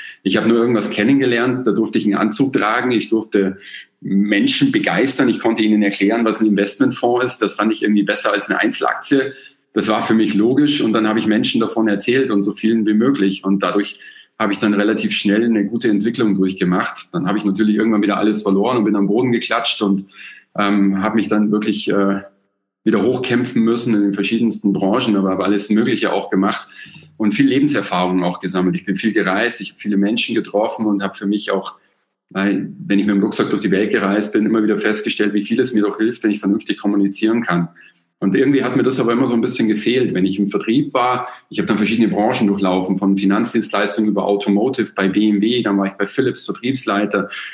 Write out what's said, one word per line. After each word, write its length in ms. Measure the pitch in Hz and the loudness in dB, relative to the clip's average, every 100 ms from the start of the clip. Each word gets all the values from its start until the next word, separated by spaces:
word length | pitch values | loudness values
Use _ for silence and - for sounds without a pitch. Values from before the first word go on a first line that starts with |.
| - - | -16 -8
Ich 160 | 95 107 | -2 0
habe 100 | 110 | 2
nur 120 | 117 | 2
irgendwas 320 | 120 113 104 | 2 0 -2
kennengelernt, 760 | - 117 139 131 117 123 123 110 | 0 2 2 2 0 0 0 0
da 60 | |
durfte 260 | 101 107 113 | 0 0 0
ich 80 | 104 | 0
einen 80 | |
Anzug 400 | 98 104 107 135 | 0 0 0 0
tragen, 380 | 127 104 120 123 | 0 0 0 0
ich 180 | 113 - | 0 0
durfte 480 | 113 104 101 98 95 - - - _ | -2 0 0 0 -4 -12 -20 -20 _
Menschen 680 | - 98 104 104 135 - 139 | -2 0 2 2 2 2 2
begeistern, 560 | 117 - 87 135 - 123 | 2 0 0 0 2 0
ich 120 | - | 0
konnte 240 | 113 113 | 0 2
ihnen 180 | 107 107 | 2 4
erklären, 440 | 101 - 101 117 113 | 2 2 0 2 0
was 160 | 107 | 2
ein 40 | 107 | 2
Investmentfonds 880 | 98 101 - 135 123 123 123 123 | 2 0 0 -2 0 0 0 -2
ist. 80 | - | -2
Das 140 | 101 - | -2 0
fand 180 | 107 | -2
ich 80 | 107 | 0
irgendwie 220 | 107 104 | 0 2
besser 300 | 98 101 110 | 0 -2 -2
als 180 | 101 - | -2 -2
eine 80 | 92 | -2
Einzelaktie. 760 | 107 - - 117 - 139 135 - - _ _ | -2 -2 -4 -4 0 0 0 -8 -20 _ _
Das 140 | 107 101 | -4 0
war 160 | 107 | 0
für 100 | - | 2
mich 220 | 113 107 98 | 2 2 2
logisch 460 | 113 135 147 - | 2 2 2 0
und 120 | 117 | 0
dann 140 | 110 107 | 0 0
habe 100 | 110 | 0
ich 80 | 107 | 0
Menschen 340 | 110 127 113 | 0 0 0
davon 280 | 110 113 110 | -2 0 0
erzählt 420 | 101 - 131 127 | 0 0 0 2
und 140 | 101 | 0
so 80 | 101 | -2
vielen 340 | 98 110 113 104 | -2 0 2 2
wie 80 | |
möglich. 500 | 107 135 139 98 95 | 2 2 2 0 -2
Und 200 | 95 98 | -2 0
dadurch 340 | 90 101 101 - - - - - | 0 -2 -4 -8 -20 -20 -14 -4
habe 100 | 107 | -4
ich 80 | 98 | 0
dann 140 | 107 | 0
relativ 380 | 104 104 107 107 | 2 0 0 -2
schnell 320 | - 104 104 120 | -2 0 2 2
eine 200 | 110 101 | 2 0
gute 220 | 117 117 | -2 0
Entwicklung 460 | 101 113 120 110 95 | 0 0 0 0 2
durchgemacht. 760 | 95 95 90 92 117 - - | 0 0 0 0 -2 -8 -8
Dann 140 | 87 92 | -6 -2
habe 100 | 104 | -2
ich 80 | 104 | -2
natürlich 300 | 95 107 107 | 0 2 2
irgendwann 260 | 113 104 | 2 2
wieder 160 | 101 95 | 2 2
alles 240 | 107 107 | 0 0
verloren 360 | 101 95 113 123 | 0 2 2 2
und 60 | |
bin 120 | 104 101 | 2 2
am 120 | 98 | 2
Boden 240 | 113 123 | 2 2
geklatscht 500 | 117 - 117 - - | 0 0 -2 -2 0
und, 260 | 101 98 98 - - - _ - | 0 0 -4 -16 -20 -20 _ -4
ähm, 440 | 101 101 98 95 | 0 2 2 2
habe 140 | 95 110 | 0 0
mich 140 | - | 0
dann 220 | 107 104 | 0 2
wirklich, 380 | 104 107 - - | 0 0 -2 -2
äh, 320 | 101 98 98 - _ _ _ _ _ | 0 0 -2 -6 _ _ _ _ _
wieder 200 | - 110 | 0 2
hochkämpfen 580 | 113 127 - 120 127 117 | 2 0 0 0 0 0
müssen 320 | 113 117 120 | 2 2 2
in 80 | 104 | 2
den 120 | 101 98 | 2 0
verschiedensten 580 | 98 113 113 98 104 | 0 0 0 0 0
Branchen, 420 | 90 98 120 120 98 | 0 0 0 0 0
aber 140 | 95 | 0
habe 140 | 92 | 0
alles 260 | 95 104 - | 0 0 0
Mögliche 420 | 107 120 110 98 | 0 2 0 0
auch 200 | 87 - | -2 0
gemacht 360 | 95 98 - - - - - - - | 0 0 -2 -10 -20 -20 -20 -14 -4
und 200 | 107 104 | 0 2
viel 120 | 135 | 2
Lebenserfahrung 760 | 135 147 104 - 90 92 92 | 2 2 0 -2 -2 0 0
auch 160 | 87 87 | -2 -4
gesammelt. 360 | 92 92 92 85 | -4 0 0 -2
Ich 100 | - | -4
bin 100 | 95 | -2
viel 180 | 113 | 0
gereist, 480 | 104 92 98 117 - | 0 0 0 -2 -4
ich 80 | 98 | -12
habe 60 | - | -8
viele 180 | 104 101 | -2 0
Menschen 360 | 101 113 - | 2 0 -2
getroffen 540 | 113 - 101 113 - 107 | -2 -2 0 -2 -2 -2
und 160 | 101 | -2
habe 100 | 98 | -4
für 140 | - 101 | -6 -4
mich 240 | 104 - | -2 -2
auch, 240 | 95 - - _ _ _ _ _ | -4 -4 -14 _ _ _ _ _
weil, 420 | 95 101 92 85 - - | -4 -2 -2 -4 -8 -2
wenn 100 | 101 | 0
ich 80 | 104 | 2
mit 100 | 98 | 2
dem 80 | |
Rucksack 280 | 107 - 107 | 0 0 -2
durch 100 | 104 | 0
die 80 | 101 | 0
Welt 220 | 95 104 | 0 2
gereist 420 | 110 98 104 104 | 0 0 0 0
bin, 140 | 110 107 | 0 2
immer 160 | 113 | 2
wieder 160 | 107 104 | 2 0
festgestellt, 560 | 107 107 - - 101 104 | 0 -2 -2 -2 0 0
wie 80 | |
viel 160 | 104 123 | 0 0
es 160 | 123 110 | 0 0
mir 80 | |
doch 140 | 101 101 | 0 0
hilft, 240 | 113 113 | -2 0
wenn 80 | 107 | -2
ich 80 | 104 | 0
vernünftig 400 | 98 107 - 101 | 0 -2 -2 -4
kommunizieren 640 | 104 101 98 - 110 117 | 0 0 0 0 0 0
kann. 240 | 113 87 85 - - _ _ - | 0 0 -2 -8 -20 _ _ -4
Und 120 | 95 98 | 0 2
irgendwie 280 | 139 139 | 4 2
hat 140 | 120 127 | 2 0
mir 60 | |
das 160 | 123 - | 2 2
aber 140 | 117 | 2
immer 120 | 117 131 | 2 2
so 80 | |
ein 80 | 117 | 0
bisschen 260 | 101 - 110 | 0 0 0
gefehlt, 460 | 107 120 127 117 | 0 0 0 0
wenn 140 | 90 92 | 0 0
ich 100 | 95 | 0
im 100 | 101 | -2
Vertrieb 460 | 104 113 131 143 | -2 0 0 0
war. 340 | 127 123 123 - - - | 0 0 -2 -6 -14 -10
Ich 80 | 110 | -4
habe 80 | 98 | -2
dann 120 | 104 | 0
verschiedene 300 | 101 113 104 | 0 2 2
Branchen 380 | 95 110 127 104 | 2 0 2 0
durchlaufen, 540 | 98 95 92 92 95 | 0 0 0 0 0
von 180 | 98 98 | 0 2
Finanzdienstleistungen 920 | 98 104 117 117 104 101 104 - 107 | 2 0 0 -2 -2 -2 -2 0 0
über 140 | 101 95 | 0 0
Automotive 680 | 101 104 101 127 123 101 - | 0 0 0 0 -2 -4 -2
bei 120 | 95 | 0
B 180 | 98 107 | 2 2
M 140 | 104 | 2
W, 220 | 110 123 | 0 0
dann 160 | 110 98 | 0 0
war 80 | 95 | -2
ich 60 | |
bei 120 | - 101 | -4 -4
Philips 400 | - 123 - - | -2 -2 -4 -8
Vertriebsleiter, 840 | 95 123 127 110 101 104 101 - - - | -6 -4 -4 -2 -2 0 -2 -4 -8 -14